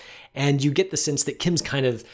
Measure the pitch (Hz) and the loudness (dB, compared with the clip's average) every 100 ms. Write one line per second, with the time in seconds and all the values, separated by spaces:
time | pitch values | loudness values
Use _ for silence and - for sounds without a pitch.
0 | - - - - 143 143 143 135 190 147 | -14 -20 -12 -2 2 2 2 2 0 0
1 | - 143 - - 180 165 - 139 131 113 | -2 0 -2 -2 0 0 0 0 0 0
2 | - | -6